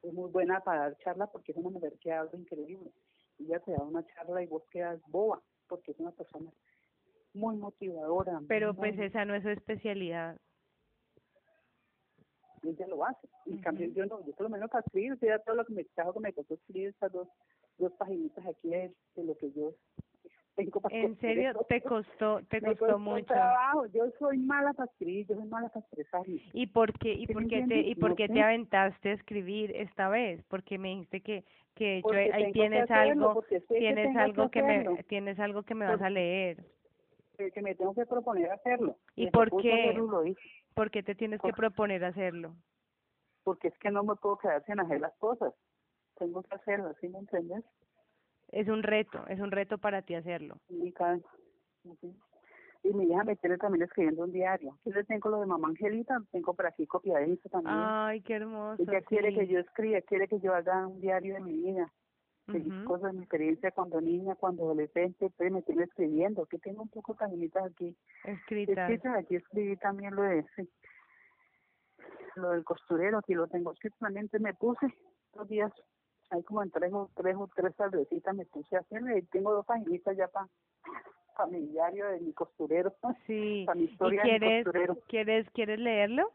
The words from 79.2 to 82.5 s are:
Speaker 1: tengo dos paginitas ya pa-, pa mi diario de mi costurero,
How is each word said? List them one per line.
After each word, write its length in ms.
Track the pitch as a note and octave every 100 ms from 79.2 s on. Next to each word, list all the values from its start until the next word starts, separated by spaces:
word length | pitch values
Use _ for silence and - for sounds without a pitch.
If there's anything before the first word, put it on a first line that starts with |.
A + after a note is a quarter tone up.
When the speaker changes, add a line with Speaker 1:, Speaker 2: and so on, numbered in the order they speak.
Speaker 1:
tengo 300 | F3+ F#3+ G3
dos 120 | G#3 G3+
paginitas 520 | A#3 G3 F3 G3 G3
ya 100 | F3+
pa-, 220 | G3 F#3+ _ _ _ - - - - _ -
pa 80 | F3+
mi 140 | F3 A3
diario 400 | D#4 E4+ G4 G4+
de 120 | F#4
mi 120 | E4+
costurero, 600 | - E3